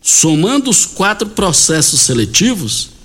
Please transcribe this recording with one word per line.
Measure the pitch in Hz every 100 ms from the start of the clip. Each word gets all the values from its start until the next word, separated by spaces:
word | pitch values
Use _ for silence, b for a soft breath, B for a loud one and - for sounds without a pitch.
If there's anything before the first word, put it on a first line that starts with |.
Somando | - - 160 156 185 277 262
os | 190 -
quatro | - 196 208 220
processos | 214 196 156 - 160 143 143
seletivos | - 123 104 - 214 226 120 - - -